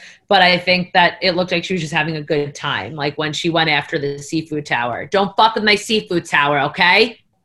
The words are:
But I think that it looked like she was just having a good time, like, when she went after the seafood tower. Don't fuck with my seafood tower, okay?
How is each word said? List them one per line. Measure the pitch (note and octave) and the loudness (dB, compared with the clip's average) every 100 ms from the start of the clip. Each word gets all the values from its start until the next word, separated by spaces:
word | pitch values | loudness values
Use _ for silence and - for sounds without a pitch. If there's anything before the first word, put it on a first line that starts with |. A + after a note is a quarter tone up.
| - - - | -20 -12 0
But | G3 | 4
I | F3+ F3+ | 4 2
think | F3+ F#3 F3+ | 2 0 2
that | F#3 F3 - | 2 2 2
it | F#3 F3 | -2 0
looked | F3+ | -2
like | F3 | -2
she | E3+ | -4
was | F#3 | -6
just | D#3 | -4
having | C#3 D#3 D#3+ | -2 -2 -4
a | |
good | D3 D#3 C#3+ C#3+ | -2 -2 -2 -6
time, | D3 A#2+ G2 D3+ | -6 -6 -6 -6
like, | C#3+ D3 | -6 -4
when | D3+ | -6
she | D3 E3+ | -4 -2
went | E3 D#3+ | 0 2
after | D3 D3 D#3+ | 0 -2 -4
the | C#3+ C#3+ | -4 -8
seafood | C#3+ E3 D3+ D3+ D3 | -6 -6 -6 -8 -4
tower. | C3 A#2+ G2+ G2 | -4 -2 -6 -2
Don't | F#3+ G3 - | -2 0 2
fuck | - | 2
with | - | 2
my | G#3+ G3+ | 2 0
seafood | - A3 - F3 | 0 -2 -2 -4
tower, | - D#3+ C#3+ D3 | 0 2 2 2
okay? | C#3+ E3 F3+ G3 A#3 - _ _ | 0 2 4 4 2 -2 _ _